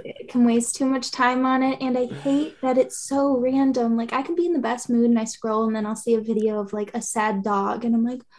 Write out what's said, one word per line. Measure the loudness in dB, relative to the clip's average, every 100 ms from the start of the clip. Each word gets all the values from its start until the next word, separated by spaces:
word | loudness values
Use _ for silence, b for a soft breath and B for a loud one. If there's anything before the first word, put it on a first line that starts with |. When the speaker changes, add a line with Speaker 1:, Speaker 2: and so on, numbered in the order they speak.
| -10
Speaker 1:
<laughs> | -14 -4
Speaker 2:
can | 2
waste | 4 4 0 -2
too |
much | 0 0 -4
time | 0 0 2 2
on | 2
it, | 2 0
and | -2 -2
I | -2
hate | -4 0 0 0 -2
that | 2 2
it's | 2 -2
so | -4 0 2 2
random. | 2 2 2 2 0 0
Like, | -2
I | -4
can | -2
be | -2
in | 0
the | 0
best | 0 -4 0
mood | 2 4
and | 4
I |
scroll | 0 -4 -2 0
and | 0
then | 0 -4
I'll | -4
see | 0
a | 0
video | 0 0 0 0
of, | -4
like, | -6 -6
a | -6
sad | -4 -2 0 0
dog | 0 0 -2 -2
and | 0
I'm | 0
like, | 0 -4 -12